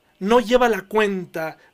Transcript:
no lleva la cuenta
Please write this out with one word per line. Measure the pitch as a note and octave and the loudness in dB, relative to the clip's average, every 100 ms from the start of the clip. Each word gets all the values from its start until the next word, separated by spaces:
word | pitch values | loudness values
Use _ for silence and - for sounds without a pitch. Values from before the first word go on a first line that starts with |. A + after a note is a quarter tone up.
| _ - | _ -8
no | F#3+ A#3+ | 2 2
lleva | A3 B3 A#3+ | 4 2 2
la | G3 | 0
cuenta | - G#3+ G#3 F#3+ F3 E3 D#3+ - _ | -4 -2 0 -2 -8 -8 -10 -12 _